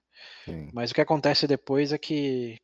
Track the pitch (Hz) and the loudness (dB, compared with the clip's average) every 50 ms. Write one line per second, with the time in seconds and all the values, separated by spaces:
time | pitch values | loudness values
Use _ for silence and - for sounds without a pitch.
0 | _ _ _ - - - - - - - 82 80 76 73 - 120 120 - - - | _ _ _ -20 -20 -20 -20 -16 -14 -12 -12 -12 -12 -10 -6 -6 -4 0 2 2
1 | 151 - 160 147 135 143 139 - 156 143 139 131 - - 135 139 147 139 151 147 | 2 4 2 2 4 2 4 4 4 2 2 0 0 0 0 2 2 0 -2 -4
2 | - - 156 147 143 139 131 127 120 117 113 113 | -4 -4 -2 -2 0 0 -2 -2 -4 -6 -10 -14